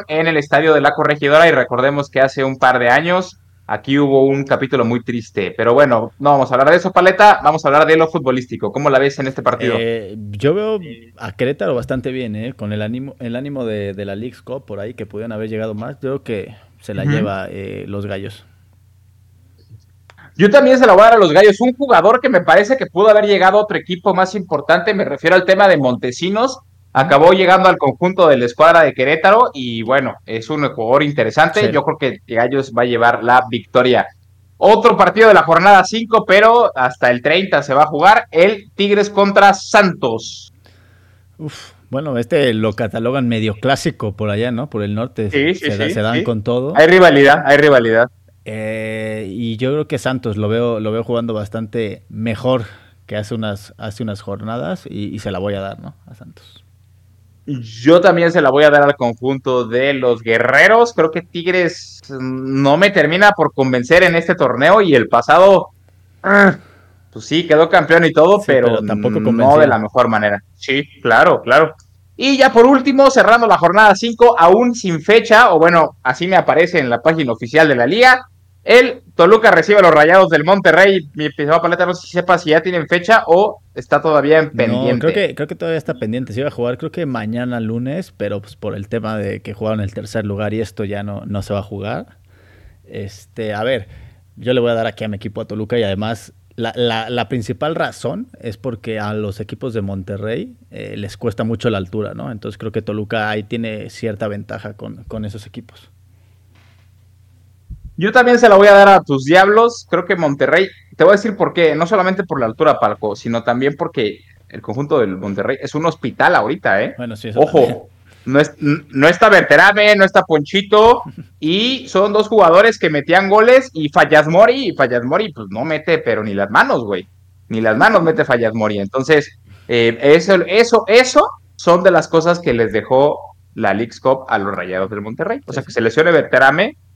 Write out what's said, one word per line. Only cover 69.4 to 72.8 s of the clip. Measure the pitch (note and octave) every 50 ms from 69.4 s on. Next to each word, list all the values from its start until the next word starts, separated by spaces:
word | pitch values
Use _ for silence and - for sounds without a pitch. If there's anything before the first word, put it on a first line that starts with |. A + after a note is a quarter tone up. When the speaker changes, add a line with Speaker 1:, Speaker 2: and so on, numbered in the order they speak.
| A#2+ C3+ C#3+ D#3
Speaker 1:
de | D#3
la | C#3 B2 A2
mejor | G#2+ G#2 - B2+ A#2+ A#2
manera. | A2+ G#2+ G#2+ G#2 G2+ G2+ - _ _
Sí, | _ - - C3 C#3 D3+ - _ _ -
claro, | B2 A2 A#2+ D3 F3+ C#3+ A2+ -
claro. | A#2+ B2 D3 D#3+ D#3 D#3 _ _ _ _ _ _ _ _
Y | - A#3+ C4+ C#4 B3+
ya | C4 C4+ -
por | A3+ A#3
último, | C4 C#4+ C4